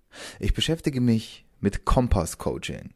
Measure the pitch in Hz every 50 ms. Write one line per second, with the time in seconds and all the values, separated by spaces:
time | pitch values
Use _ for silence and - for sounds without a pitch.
0 | _ _ _ - - - - - - 104 - - - - 160 160 - 160 135 127
1 | 123 123 113 113 110 - - - _ _ _ _ - 98 - - - - - 131
2 | 123 120 - 101 80 - - - - - - - - - 69 - - - -